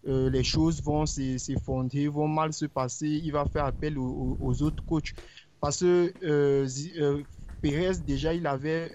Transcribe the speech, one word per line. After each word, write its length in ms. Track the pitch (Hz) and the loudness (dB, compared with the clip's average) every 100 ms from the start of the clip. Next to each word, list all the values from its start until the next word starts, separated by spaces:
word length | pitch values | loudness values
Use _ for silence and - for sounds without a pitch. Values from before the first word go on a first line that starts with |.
| - | 0
euh, 200 | 131 131 | 2 4
les 120 | 131 | 4
choses 400 | 123 156 160 156 | 2 4 2 2
vont 240 | 151 151 151 | 0 0 0
s'e-, 320 | - 131 127 | -2 -2 -4
s'effondrer, 720 | - 135 - 131 131 139 147 | -2 -4 -2 -2 0 0 0
vont 180 | 147 151 | 0 0
mal 260 | 156 156 | 2 0
se 140 | 156 147 | -2 -4
passer. 400 | 139 127 - 151 | -2 -4 -2 -2
Il 240 | 151 165 | -2 0
va 140 | 147 | 0
faire 220 | 143 151 143 | 0 0 -2
appel 320 | - 151 147 | -2 -4 -2
au-, 40 | |
au-, 340 | 127 143 127 127 | -4 -2 -4 -2
aux 220 | 135 120 | -2 0
autres 200 | 147 151 | 0 -2
coachs. 300 | - 160 - - - - - - | -2 -2 -2 -12 -16 -20 -20 -4
Parce 200 | 147 143 | -4 2
que, 320 | 180 180 175 - | 4 4 4 0
euh, 420 | 180 147 143 139 135 | 0 4 4 4 2
Zi-, 260 | 131 151 170 | -2 -8 0
euh, 240 | 147 143 143 - - - | 0 0 -4 -14 -14 -4
Pérez, 340 | 151 143 185 185 143 | -2 2 0 0 0
déjà, 280 | 139 156 | 0 0
il 120 | 170 160 | 0 0
avait, 460 | 135 147 160 165 | -2 -2 -2 -4